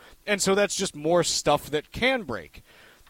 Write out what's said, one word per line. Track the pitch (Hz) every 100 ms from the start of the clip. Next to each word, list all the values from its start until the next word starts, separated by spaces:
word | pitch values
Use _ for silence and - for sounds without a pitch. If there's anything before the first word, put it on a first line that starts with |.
| - - -
And | 202
so | 190
that's | 196 202 -
just | 196 147
more | 156 175
stuff | 151 - 156 147 -
that | 147 -
can | - 240 262
break. | 156 104 73 - - - - - _